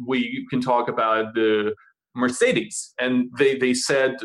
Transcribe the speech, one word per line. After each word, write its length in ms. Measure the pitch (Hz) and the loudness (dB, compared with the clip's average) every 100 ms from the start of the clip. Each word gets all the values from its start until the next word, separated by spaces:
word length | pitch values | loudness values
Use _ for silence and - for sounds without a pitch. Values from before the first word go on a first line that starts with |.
| 120 | -4
we 380 | 131 117 135 131 | -2 -2 -6 -6
can 100 | 127 | -4
talk 260 | 123 120 120 | 0 0 0
about 460 | 117 113 110 110 | 0 0 0 0
the 400 | 113 110 107 104 107 _ _ _ 123 | 0 2 2 0 -4 _ _ _ -2
Mercedes, 800 | 123 - 247 175 104 - - - | -2 2 0 0 -4 -8 -12 -6
and 300 | 127 127 123 - | 0 0 0 2
they, 180 | 139 131 | 2 2
they 160 | 127 | 2
said 440 | 127 - 139 135 127 | 0 0 2 0 -2